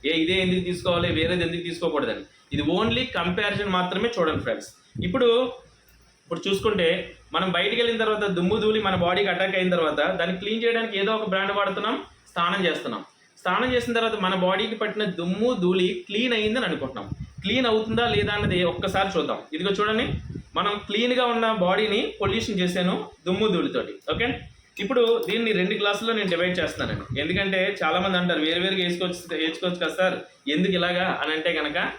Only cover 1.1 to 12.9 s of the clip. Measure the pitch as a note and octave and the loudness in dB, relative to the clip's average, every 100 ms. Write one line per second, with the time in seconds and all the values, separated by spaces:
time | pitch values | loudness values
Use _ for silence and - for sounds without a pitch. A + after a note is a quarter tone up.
1.1 | D#3 E3 F3 E3 E3+ E3 E3 E3 D3 A#2 | 0 0 0 0 -4 -6 -4 -2 0 -2
2.1 | G2+ - _ _ C#3+ C#3+ F3+ A3+ A#3 B3 | -4 -10 _ _ -2 0 0 0 0 -2
3.1 | F#3 E3+ F3+ G#3 G3 G3+ F#3 F3+ F#3+ A#3 | -2 -2 0 -2 -2 0 0 0 0 -2
4.1 | G3+ D#3+ D3 A#2+ G#2+ - - _ - F3 | 0 0 0 -2 -4 -6 -20 _ -6 -2
5.1 | B3+ A#3+ A#3 B3+ - - _ _ _ _ | 4 4 4 2 -4 -18 _ _ _ _
6.1 | _ _ E3+ G3 G3 A3+ G3 E3 C#4+ - | _ _ -6 -2 0 2 2 2 2 -4
7.1 | - - E3 F#3 F3 G3+ A#3 A#3 A3+ A3 | -16 -6 -2 0 0 0 2 0 2 0
8.1 | G#3 G3+ F3 F3+ A3 G#3+ G#3+ G3 F3+ F3 | 0 0 0 2 2 2 2 2 2 2
9.1 | F#3+ G3+ F3 F#3+ F#3+ F#3 F3 D#3 D3 D#3+ | 2 2 2 0 2 2 2 2 2 0
10.1 | F#3 E3+ F3+ G3+ A3 A#3 A#3 A3+ G3 G3+ | 0 -2 -2 -4 0 0 0 -2 0 0
11.1 | A3 G#3 F#3+ G3 G3+ F#3+ F#3+ G#3 C4 - | 0 0 0 0 0 0 0 -2 -4 -8
12.1 | - - F3+ E3+ G3 F3 C#3 B2+ | -20 -8 -2 0 2 0 0 -4